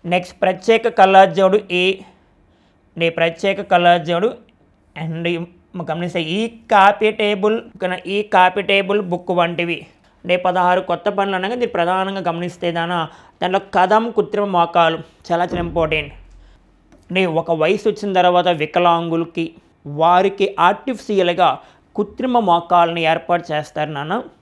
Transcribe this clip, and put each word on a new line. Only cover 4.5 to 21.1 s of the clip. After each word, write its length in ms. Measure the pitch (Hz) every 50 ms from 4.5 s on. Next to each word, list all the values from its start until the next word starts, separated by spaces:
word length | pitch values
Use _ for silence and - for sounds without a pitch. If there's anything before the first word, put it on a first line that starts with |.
| _ _ _ _ _ _ _ _ _ 151 160
and 340 | 160 160 165 170 175 175 165 170 175 _ _ _ _ - 180 160 -
గమనిస్తే 320 | 156 170 175 175 - 175
ఈ 260 | 160 156 170 208 226 233
కాపీ 640 | - - _ - 226 202 190 202 202 208 220 214
టేబుల్, 500 | 214 220 214 208 208 190 196 208 220 233 - - _ - 190 180 185 - -
ఈ 160 | 180 196 202
కాపీ 400 | 208 208 - 185 180 180 180 208
టేబుల్ 400 | 185 165 196 196 196 185 202 208
బుక్ 280 | 202 175 175 175 180 -
వంటివి. 560 | 180 175 170 170 170 170 170 170 170 - - - _ _ _ _ _ _ -
అంటే 120 | 175 180
పదహారు 440 | 175 180 185 180 185 180 180 180 185
కొత్త 280 | 190 - 175 170 - 208
పనులు 280 | 196 202 196 196 196
అనగా 120 | 185 185 202
దీన్ని 180 | 240 247 240
ప్రధానంగా 540 | - - 190 170 175 185 190 190 196 196 196 165 175
గమనిస్తే 420 | 165 170 175 170 170 - 175 175
దానా, 380 | 165 170 165 170 180 170 160 151 - - - - _ _
దాంట్లో 180 | 175 180 185 196 196 - -
కదం 360 | 190 185 180 214 220 226 240
కృత్రిమ 340 | 220 214 202 - - 196 208
మోకాలు 540 | 196 190 175 170 170 - 175 170 160 160 160 156 - _ _ _ -
చాలా 120 | 170 170 175
చాలా 160 | 170 - 180
ఇంపార్టెంట్. 540 | 175 170 143 170 160 156 160 156 147 143 - - - - - - - _ _ _ _ _ _ _ _ _ -
అంటే 320 | _ _ _ 175 185 190
ఒక 240 | 175 156 165 160 175
వయసు 380 | 170 156 156 165 208 208 - 226
వచ్చిన 240 | 208 - 208 202
తర్వాత 360 | 190 185 180 180 180 180 175 180
వికలాంగులకి 1040 | 175 147 151 151 - 175 175 170 170 170 170 170 165 165 165 165 - 175 165 165 - - _ _ _ _ _
వారికి 680 | 143 143 147 160 170 180 180 196 196 196 - 190 - - -
ఆర్టిఫిషియల్గా 1000 | 170 175 202 208 - 269 247 208 - -